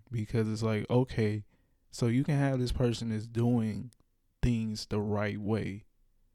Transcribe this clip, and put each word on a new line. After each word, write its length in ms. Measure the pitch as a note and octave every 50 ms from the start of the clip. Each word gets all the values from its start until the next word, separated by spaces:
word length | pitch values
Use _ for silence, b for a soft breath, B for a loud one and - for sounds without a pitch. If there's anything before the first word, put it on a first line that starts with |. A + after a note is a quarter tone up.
| - -
because 380 | A#2+ A#2 G#2+ - - A#2 A2 G#2+
it's 120 | A2 G#2+ A2
like, 220 | A2 A2 G#2+ G2+ -
okay, 560 | A#2 B2 C3 - - - A2+ G#2+ G#2 G#2+ G#2 - _ _ _ _ _ _ _ _
so 180 | - - - A#2
you 160 | A2+ B2+ C#3+
can 100 | - D3+ C#3
have 220 | C#3 C3+ C3+ B2+
this 140 | B2+ A#2+ -
person 360 | - B2+ A#2+ A#2 A2+ A#2 A#2
that's 160 | A2 G#2+ G#2
doing 640 | A#2 A2+ A#2 A#2 A#2+ B2 A#2+ A2 A2 G2+ G2 G2+ B2 - _ _ _ _ _ _ _ _ _
things 440 | - B2 A#2+ A2+ A2 A2 G#2+ G#2+ - -
the 120 | - G#2
right 400 | G#2 G#2+ G#2 G#2 G#2 G#2 G#2 G2+
way, 460 | G#2 G2 A2 G#2+ - - F#2+ G#2 - _ _ _ _ _ _ _ _ _ _